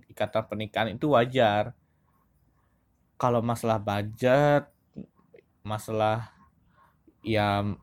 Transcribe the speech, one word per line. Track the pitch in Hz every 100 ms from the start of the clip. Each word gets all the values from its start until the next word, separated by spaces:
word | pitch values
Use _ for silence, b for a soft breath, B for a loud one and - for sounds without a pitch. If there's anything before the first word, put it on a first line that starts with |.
| -
ikatan | - 107 113 -
pernikahan, | 104 107 - 110 107
itu | 151
wajar. | 127 123 127 110 104 107 - _ _ _ _ _ _ _ _ _ _ _ _ _ _
Kalau | 127 120
masalah | 117 113 117 110
budget, | 104 101 101 110 127 131 147 147 - _ _ - - _ _ - _ _
masalah | 104 107 - 110 107 110 113 _ - _ _ b b b _ _
yang, | - 107 104 101 101 -